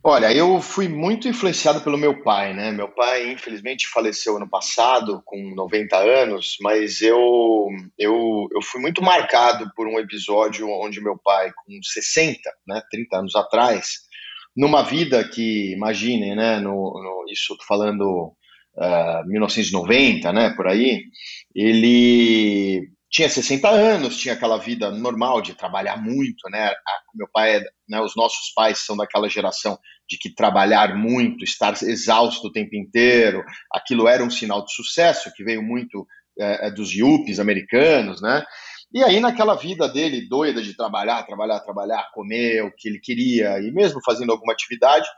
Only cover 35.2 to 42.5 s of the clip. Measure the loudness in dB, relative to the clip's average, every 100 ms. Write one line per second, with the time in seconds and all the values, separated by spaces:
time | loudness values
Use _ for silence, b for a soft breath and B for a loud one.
35.2 | -6 -10 -6 -4 -2 -4 -6 -12 -14 b
36.2 | b -6 -4 -2 -4 -6 -6 2 4 4
37.2 | 2 -2 0 0 0 4 6 4 0 -4
38.2 | -2 -2 -2 B B B _ 2 4 4
39.2 | 2 2 2 2 -4 -4 -2 0 -2 -4
40.2 | -4 -2 0 -2 -8 -6 -6 -4 -2 -4
41.2 | -6 -8 -4 -4 -6 -8 -4 -6 -6 -12
42.2 | -8 -2 0